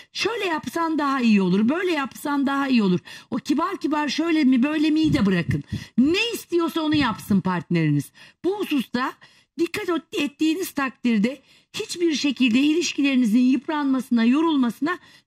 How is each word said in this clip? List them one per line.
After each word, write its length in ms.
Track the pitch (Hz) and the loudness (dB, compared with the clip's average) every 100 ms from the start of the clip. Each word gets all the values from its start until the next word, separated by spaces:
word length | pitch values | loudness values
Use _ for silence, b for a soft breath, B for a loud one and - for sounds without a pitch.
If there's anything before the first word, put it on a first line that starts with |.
| B | B
Şöyle 320 | - 381 466 | -6 -4 -2
yapsan 540 | 392 311 254 339 330 311 | -4 -4 -4 -4 -2 0
daha 220 | 285 269 | 0 0
iyi 220 | 240 208 | 4 4
olur, 260 | 190 190 220 | 4 2 2
böyle 240 | 320 370 | 0 -2
yapsan 540 | 320 269 - 302 285 277 | -2 -4 -8 -4 -2 0
daha 220 | 277 277 | -2 0
iyi 140 | 247 | 2
olur. 180 | 196 180 B B B | 2 0 B B B
O 60 | - | -10
kibar 400 | - 294 349 392 | -2 -2 -2 -4
kibar 320 | 285 302 294 | -4 -2 -2
şöyle 360 | - 330 311 | -2 0 2
mi, 180 | 262 262 | 4 4
böyle 280 | 277 311 311 | 2 0 0
miyi 220 | 311 311 | 2 2
de 140 | 285 202 | 2 2
bırakın. 380 | 185 156 147 - B B - | 0 -2 -4 -4 B B 0
Ne 320 | 269 359 466 | 2 2 -2
istiyorsa 460 | 440 - 339 339 330 | -6 -4 -2 0 -2
onu 140 | 311 | 0
yapsın 460 | 302 262 - - 202 | 0 0 -4 0 0
partneriniz. 720 | 190 180 - 170 160 147 135 B B B | 0 -4 -2 0 2 0 -2 B B B
Bu 160 | 330 415 | -4 -4
hususta 520 | 349 294 - 247 262 - b b b - | -2 -2 -2 -4 -6 -8 b b b -6
dikkat 300 | 339 - 415 | -4 -4 -4
et-, 320 | 320 - 415 | -4 -4 -6
ettiğiniz 500 | 285 - 311 320 339 | -6 -2 -2 -2 -4
takdirde 720 | - 269 - 240 220 214 294 b b b | -4 -6 -4 -2 2 0 -2 b b b
hiçbir 420 | - 440 349 339 | -12 -10 -2 -2
şekilde 460 | 285 294 240 247 226 | 0 -2 2 2 4
ilişkilerinizin 800 | 294 311 302 - 277 262 240 226 | 2 2 -2 0 0 2 2 4
yıpranmasına, 840 | 247 262 - 311 277 262 240 233 | 4 2 0 -2 0 -2 0 2
yorulmasına 720 | 226 269 330 294 247 - 294 359 b b | 4 4 2 2 0 -2 -4 -4 b b